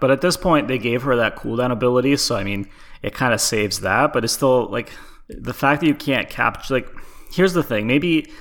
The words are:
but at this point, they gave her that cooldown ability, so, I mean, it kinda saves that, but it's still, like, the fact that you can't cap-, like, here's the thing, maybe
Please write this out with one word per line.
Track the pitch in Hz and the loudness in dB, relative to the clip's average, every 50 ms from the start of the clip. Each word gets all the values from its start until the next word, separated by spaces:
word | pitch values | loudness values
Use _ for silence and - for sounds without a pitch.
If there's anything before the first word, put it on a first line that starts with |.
but | 135 131 | 2 2
at | 135 135 | 2 2
this | - 180 170 | 2 0 0
point, | - - 185 160 147 117 120 | 0 2 2 2 2 2 0
they | 131 123 | -2 -2
gave | 104 120 117 123 131 | 0 0 0 0 0
her | 143 127 | 2 2
that | 120 113 107 - | 2 2 0 0
cooldown | - - - 113 117 123 123 | -4 -8 -6 -2 -2 0 0
ability, | 123 104 127 123 123 127 123 139 143 135 | 0 0 2 2 2 4 4 2 2 2
so, | - - 127 | 0 -2 -2
I | 101 98 | -2 -4
mean, | 98 101 98 101 - - - - - - - - | -4 -4 -6 -6 -8 -12 -20 -20 -20 -14 -10 -8
it | 101 - | -8 -4
kinda | - 135 123 113 - | 0 0 2 2 2
saves | - - 120 107 104 101 92 95 | 0 0 0 0 0 -2 -2 -2
that, | 101 92 95 117 143 151 | -2 0 2 2 2 2
but | - 123 110 | 2 0 -2
it's | 113 - | -2 -2
still, | - 143 135 127 127 113 101 | 2 2 4 4 4 2 0
like, | 104 120 113 - - - - - - - - - | -4 -6 -8 -8 -14 -20 -20 -20 -20 -20 -20 -18
the | - - 98 120 123 | -16 -12 -10 -10 -4
fact | - - 139 147 143 | 0 2 2 2 4
that | 175 156 | 4 2
you | 139 | 2
can't | - - 143 135 117 - - | 2 0 -2 -2 -2 -2 -4
cap-, | - - 120 117 - - - - | -2 0 0 0 0 -2 -4 -2
like, | 135 127 - - - - - - - - - - | -2 -2 -2 -4 -12 -16 -16 -16 -18 -20 -18 -6
here's | - 165 185 190 175 | 0 2 2 2 2
the | 175 - | 0 0
thing, | - 120 104 107 | 0 -2 -2 0
maybe | 117 127 147 170 175 165 156 - - - - | 2 2 2 2 2 0 0 0 -4 -12 -20